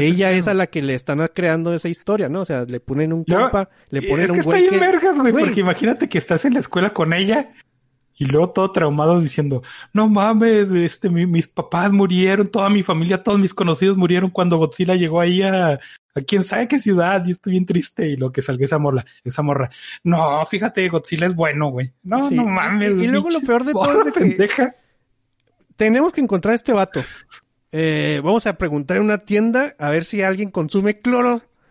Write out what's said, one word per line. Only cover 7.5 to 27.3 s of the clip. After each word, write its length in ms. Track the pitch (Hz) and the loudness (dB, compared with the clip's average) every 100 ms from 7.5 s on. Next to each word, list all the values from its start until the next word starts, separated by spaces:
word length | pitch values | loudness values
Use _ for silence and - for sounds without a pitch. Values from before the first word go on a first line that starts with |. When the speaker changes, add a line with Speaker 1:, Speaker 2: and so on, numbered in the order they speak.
| - _ _ _ _ _ _ | -12 _ _ _ _ _ _
Speaker 2:
y 60 | 135 | -2
luego 240 | 147 180 | 0 0
todo 220 | 190 190 | 0 -2
traumado 500 | 190 156 147 156 175 | 0 0 2 2 2
diciendo, 400 | 156 - 147 131 - - - | 0 -2 -2 -4 -8 -18 -6
"No 140 | 208 214 | 0 2
mames, 640 | 202 208 226 226 220 202 | 4 4 4 4 4 4
este, 360 | 180 170 - 190 | 2 0 -2 -2
mi, 160 | 170 180 | 0 2
mis 200 | 165 - | 0 -2
papás 440 | - 165 170 196 | -6 -4 -2 2
murieron, 560 | 196 196 180 190 196 196 | 4 4 4 2 2 0
toda 200 | 220 196 | 0 2
mi 140 | 208 | 2
familia, 400 | 185 160 170 185 | 0 -2 0 0
todos 160 | 220 202 | 0 2
mis 140 | 190 | 2
conocidos 420 | - 180 160 190 190 | 0 -2 2 2 2
murieron 360 | 175 180 185 | 2 2 0
cuando 260 | 180 180 165 | 0 0 2
Godzilla 380 | 160 - 180 180 | 0 0 0 0
llegó 260 | 165 165 | 0 0
ahí 220 | 175 180 | 2 2
a, 300 | 190 190 170 | 2 2 0
a 480 | 139 - - _ - 135 | -2 -6 -20 _ -8 -2
quién 140 | 196 | -2
sabe 240 | 180 208 240 | 0 -2 0
qué 120 | 285 | 0
ciudad, 440 | 214 185 170 196 180 | 2 2 2 0 -2
y 40 | |
estoy 180 | 180 202 | -4 -2
bien 160 | 185 180 | -2 0
triste", 400 | 175 - - 156 | -2 -2 -4 -4
y 60 | 139 | -2
lo 140 | 127 | -4
que 100 | 131 | -4
salga 240 | 131 127 135 | -4 -2 -2
esa 140 | 156 | 0
morla, 260 | 143 127 - _ | 0 -2 -4 _
esa 200 | 127 - | -10 -4
morra, 260 | 147 139 127 - - - | -2 -2 -4 -8 -20 -6
"No, 400 | 175 170 156 147 156 | 0 0 2 0 -2
fíjate, 420 | 196 220 202 185 | -4 -4 -2 -2
Godzilla 380 | 165 - 160 175 | -2 -4 -2 -2
es 80 | 170 | 0
bueno, 320 | 160 147 151 | -2 0 -2
güey". 220 | 123 127 - | -2 -8 -10
No, 260 | 185 240 285 | -6 -2 0
Speaker 1:
Sí, 60 | 247 | 0
Speaker 2:
no 40 | |
Speaker 1:
y, 60 | 226 | 0
Speaker 2:
mames, 460 | 190 170 208 208 190 | 0 -2 0 0 0
Speaker 1:
y, 60 | |
y 40 | 233 | 0
luego 220 | 277 320 | 0 0
lo 40 | 330 | -2
Speaker 2:
pinche 80 | 262 | 0
Speaker 1:
peor 180 | 240 254 | 0 0
de 60 | |
todo 100 | 294 | 0
Speaker 2:
morra 160 | 285 294 | 2 2
Speaker 1:
es 60 | 302 | 2
de 40 | |
que 60 | 349 | 2
Speaker 2:
pendeja. 560 | 185 185 202 - 254 - _ _ _ _ _ _ _ _ _ _ | 0 2 0 0 -2 -4 _ _ _ _ _ _ _ _ _ _
Speaker 1:
tenemos 360 | 214 240 330 | 2 2 2
que 100 | - | 0
encontrar 320 | 254 190 202 | -2 0 0
a 20 | 233 | -2
este 180 | - | 0
vato. 300 | 214 190 143 120 - - | 0 0 -4 -8 -12 -20